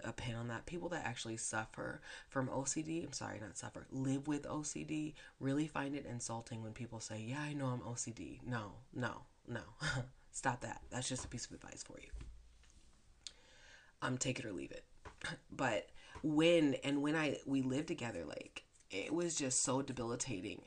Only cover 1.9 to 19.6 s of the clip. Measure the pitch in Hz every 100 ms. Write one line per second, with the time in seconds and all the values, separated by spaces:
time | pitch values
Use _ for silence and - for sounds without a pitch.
1.9 | - - - - 135 131 127 135 - 156
2.9 | 165 - 123 110 101 107 - 117 - -
3.9 | 131 135 139 139 147 143 151 151 - 151
4.9 | 156 151 143 - - 131 139 156 147 139
5.9 | 143 - 120 - 117 117 113 110 107 113
6.9 | 110 - 110 110 139 147 147 131 123 117
7.9 | 120 - 113 76 65 135 120 101 - -
8.9 | - 120 - - - - 117 - - 147
9.9 | 127 123 - - - 135 123 117 107 -
10.9 | 123 131 127 - 117 - 82 - - -
11.9 | - - - - - - - - - -
12.9 | - - - - - - - - - -
13.9 | - 139 127 135 127 113 87 69 - -
14.9 | - - - - 170 - - 135 107 -
15.9 | - - - 156 151 165 170 151 131 139
16.9 | 143 147 160 151 - - 135 131 131 160
17.9 | 165 117 90 76 - - - - - -
18.9 | 92 - 160 175 160 135 123